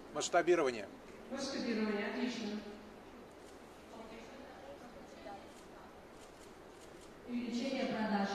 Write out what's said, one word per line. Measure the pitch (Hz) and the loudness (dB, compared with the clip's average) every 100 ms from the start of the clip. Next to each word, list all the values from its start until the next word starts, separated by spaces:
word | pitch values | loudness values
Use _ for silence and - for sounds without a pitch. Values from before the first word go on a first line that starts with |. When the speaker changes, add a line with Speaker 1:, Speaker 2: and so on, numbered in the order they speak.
| - | -4
Speaker 1:
Масштабирование. | 151 - 175 165 170 139 113 98 - - - - | 0 6 8 10 10 8 4 -4 -8 -14 -12 -6
Speaker 2:
Масштабирование, | 277 - 254 214 220 214 202 226 | -2 0 0 2 4 4 2 2
отлично. | 247 247 - 208 208 - - - - - - - - - - - - 220 226 220 226 - - - - - - 240 277 262 - - 202 - - - - - - - - - - - - - - - - - - - | 2 2 2 0 -2 -4 -10 -12 -14 -14 -14 -14 -14 -16 -14 -16 -16 -14 -12 -12 -12 -12 -12 -12 -12 -12 -12 -12 -12 -14 -12 -10 -10 -12 -14 -14 -14 -14 -16 -16 -16 -16 -14 -14 -14 -14 -14 -14 -14 -14 -12 -2
Speaker 3:
Увеличение | 240 220 240 269 262 - | 0 2 2 2 4 4
продаж, | 214 208 202 202 | 4 4 6 6